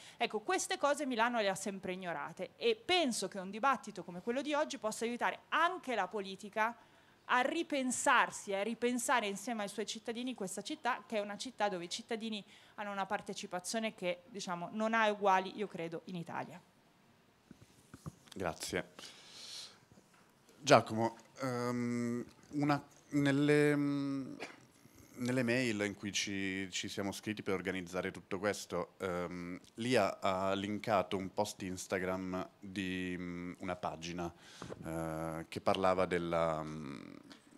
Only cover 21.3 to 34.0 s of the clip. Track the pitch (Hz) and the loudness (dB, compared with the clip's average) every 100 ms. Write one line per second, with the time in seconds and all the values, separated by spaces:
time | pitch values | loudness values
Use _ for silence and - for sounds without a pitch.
21.3 | - 135 123 123 123 120 120 120 120 - | -6 -4 0 0 0 0 0 -2 -2 -6
22.3 | - - 147 143 143 - - - 147 143 | -14 -8 0 2 2 -2 -18 -4 2 4
23.3 | 139 147 147 147 147 143 143 139 139 127 | 4 6 8 6 4 2 0 -2 -2 -6
24.3 | 98 - - - - - - - - 123 | -8 -12 -14 -20 -20 -20 -20 -20 -4 0
25.3 | 127 120 123 127 104 104 101 104 92 - | 2 4 4 4 2 0 0 -4 -2 -2
26.3 | 98 98 95 95 - 101 - 98 92 - | 0 0 -2 -2 -4 -6 -4 -4 -4 -4
27.3 | 107 104 95 90 92 87 90 92 92 - | -4 -2 0 0 -4 -4 -4 -4 -6 -6
28.3 | 95 101 98 - 90 - - 92 90 87 | -2 0 -2 -2 -4 -4 -4 -4 -2 -4
29.3 | 90 87 90 - - 117 123 95 - 101 | -6 -8 -10 -12 -6 2 4 4 2 0
30.3 | 92 95 98 101 104 120 104 90 98 95 | 2 2 0 0 -2 2 2 2 -2 -4
31.3 | - 104 - 95 92 - 98 90 92 92 | -2 -4 -4 -6 -6 -4 -2 0 -2 -2
32.3 | 92 - - 101 95 92 92 92 90 90 | -4 -6 -10 -10 -6 -4 -2 -4 -4 -6
33.3 | 87 90 85 95 90 85 76 | -6 -8 -8 -6 -4 -4 -6